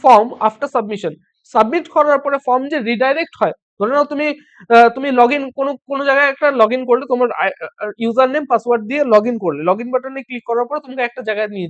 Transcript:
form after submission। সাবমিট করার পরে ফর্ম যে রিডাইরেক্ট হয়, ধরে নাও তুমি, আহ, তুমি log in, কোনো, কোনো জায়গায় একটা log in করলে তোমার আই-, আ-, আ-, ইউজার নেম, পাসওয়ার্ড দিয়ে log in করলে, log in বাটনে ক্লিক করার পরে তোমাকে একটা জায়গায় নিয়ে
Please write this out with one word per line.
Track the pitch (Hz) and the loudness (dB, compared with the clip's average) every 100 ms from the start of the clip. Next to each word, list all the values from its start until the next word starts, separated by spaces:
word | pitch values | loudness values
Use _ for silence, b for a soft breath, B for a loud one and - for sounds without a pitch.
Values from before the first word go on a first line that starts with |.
form | 285 214 233 - | 6 6 4 -2
after | 214 214 277 247 | -4 -2 -6 -4
submission। | 208 208 170 160 _ _ _ | -4 -6 -8 -10 _ _ _
সাবমিট | 233 220 330 330 | 0 0 -2 -2
করার | 320 294 277 | 0 2 2
পরে | 277 277 254 | 0 -4 -2
ফর্ম | 254 277 | -2 -2
যে | 302 226 | -4 -2
রিডাইরেক্ট | 226 262 294 330 - | 0 0 -2 -4 -2
হয়, | 190 - _ - | -4 -4 _ -6
ধরে | 214 | -2
নাও | 285 285 | 0 -2
তুমি, | 285 302 285 B B 185 | -2 -4 -6 B B 4
আহ, | 233 233 247 | 6 6 4
তুমি | 277 247 | -2 2
log | 247 285 | 4 2
in, | 269 269 | -4 -6
কোনো, | 277 262 - | -6 -6 -8
কোনো | 277 277 | -4 0
জায়গায় | 269 285 | 2 2
একটা | 277 294 262 | 2 0 2
log | 220 254 | 2 0
in | 254 | 0
করলে | 247 269 | -2 0
তোমার | 247 240 - | 0 0 0
আই-, | 185 - | -4 -4
আ-, | - - | -12 -10
আ-, | 208 214 | -10 -4
ইউজার | 226 226 262 | -2 2 0
নেম, | 294 277 | 0 -2
পাসওয়ার্ড | 233 240 240 214 | -2 0 -2 -2
দিয়ে | 285 269 | -2 4
log | 214 226 | 4 4
in | 226 | -4
করলে, | 185 143 165 | -4 -2 -2
log | 202 | -2
in | 240 | -2
বাটনে | 254 262 269 - | -6 -6 -14 -12
ক্লিক | 247 - | -12 -4
করার | 233 240 | -4 -4
পরে | 294 | -6
তোমাকে | 285 262 240 | -8 -6 -6
একটা | 254 220 | -6 -6
জায়গায় | 208 208 | -4 -6
নিয়ে | 202 | -6